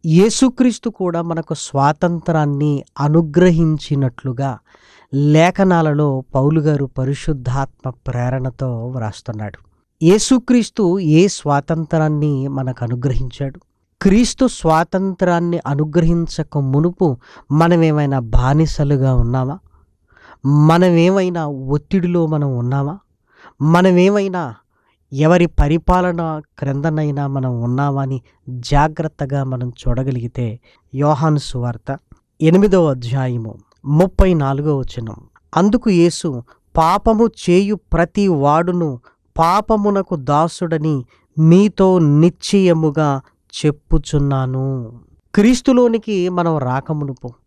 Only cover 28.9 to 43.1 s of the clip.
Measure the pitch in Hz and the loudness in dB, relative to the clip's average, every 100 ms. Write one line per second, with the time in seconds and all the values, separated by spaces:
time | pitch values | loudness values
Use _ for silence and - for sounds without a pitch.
28.9 | 156 156 _ 139 143 135 127 123 120 - | -2 -8 _ -6 -4 -4 -6 -8 -6 -4
29.9 | 120 131 123 117 - 117 117 _ _ _ | -2 -2 -4 -8 -6 -8 -8 _ _ _
30.9 | 131 147 147 160 151 - 127 120 117 - | -2 0 0 0 0 -4 -6 -6 -8 -10
31.9 | 139 _ - _ _ 160 180 208 185 160 | -12 _ -20 _ _ 2 4 4 4 2
32.9 | 131 120 135 131 123 110 - _ _ 135 | -2 -4 -4 -4 -6 -8 -14 _ _ -2
33.9 | 151 185 - 190 165 139 139 151 139 127 | 2 2 2 2 2 -2 -2 -2 -4 -6
34.9 | - 113 107 - _ _ 160 196 240 233 | -10 -12 -14 -20 _ _ 0 2 2 2
35.9 | 180 170 - 165 127 - _ _ - 160 | 2 2 0 -8 -8 -12 _ _ 0 2
36.9 | 196 233 214 233 - - 175 202 208 _ | 2 0 2 0 -2 0 2 2 -4 _
37.9 | 160 175 - 196 156 139 156 175 180 160 | -2 -2 0 0 2 2 2 0 -2 -4
38.9 | 123 _ _ _ - 165 190 - 220 208 | -6 _ _ _ -2 0 0 0 0 0
39.9 | 196 185 170 127 147 165 - 175 160 156 | -2 -2 -6 -2 0 0 -4 -4 -2 -2
40.9 | 143 123 _ _ - 160 175 208 - 190 | -4 -6 _ _ 2 6 6 4 2 2
41.9 | 185 156 147 170 - - 202 185 160 156 | 4 4 4 2 0 -2 2 2 2 0
42.9 | 143 151 | 0 -2